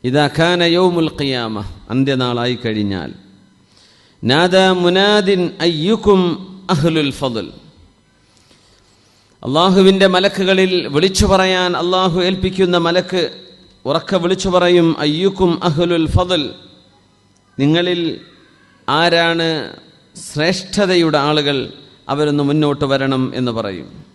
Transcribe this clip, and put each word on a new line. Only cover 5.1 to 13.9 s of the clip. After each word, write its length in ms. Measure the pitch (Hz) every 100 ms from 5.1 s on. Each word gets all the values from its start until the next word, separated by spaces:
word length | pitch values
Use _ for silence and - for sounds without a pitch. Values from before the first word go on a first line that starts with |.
| 208 190 190 175 -
അയ്യുക്കും 560 | 165 156 170 220 208 190 180 147 - - -
അഹ്ലുൽ 380 | 165 165 160 143 -
ഫദ്ൽ. 280 | 135 113 82 - - _ - _ _ _ _ _ _ _ _ _ _ _ _ _ _ _ 113
അള്ളാഹുവിൻ്റെ 600 | 143 185 185 190 190 190
മലക്കുകളിൽ 580 | 180 196 190 185 190 185 180 139
വിളിച്ചു 300 | 143 190 190 202
പറയാൻ 400 | 190 185 185 180 151
അള്ളാഹു 340 | 175 185 185 170 180
ഏൽപ്പിക്കുന്ന 500 | 190 185 190 185 175 170
മലക്ക് 340 | 180 180 185 160 - - - - _
ഉറക്കെ 280 | 127